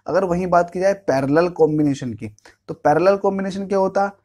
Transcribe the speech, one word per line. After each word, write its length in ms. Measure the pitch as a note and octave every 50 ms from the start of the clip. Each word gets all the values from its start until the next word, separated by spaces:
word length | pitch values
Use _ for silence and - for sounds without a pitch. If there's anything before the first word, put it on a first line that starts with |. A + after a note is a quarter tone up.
| -
अगर 160 | - D3+ F#3 G3
वहीं 240 | F3+ E3+ F3 F#3
बात 220 | F3 F3 F3 F3 E3+
की 100 | - F3+
जाए 140 | F#3 G3 G3
पैरेलल 560 | G3 _ - C3 C3+ C#3 C3+ D3 D#3+ F3 F3+
कॉम्बिनेशन 640 | F3 F3 D#3+ D3+ D3+ D3+ D3+ C#3+ C#3 - C3+ B2 A2+
की, 220 | A2 A#2 G#2+ - _ - - _ _ _
तो 60 | - -
पैरेलल 420 | - - D3+ D3+ D#3 F3 F#3+ G3+
कॉम्बिनेशन 520 | G3 G3+ G3 G3 F#3+ F#3+ G3 F3+ G3 G3
क्या 100 | F#3 G3
होता 280 | G3 F#3+ F#3+ F#3+ G3+ G3
है? 60 | G3+ - _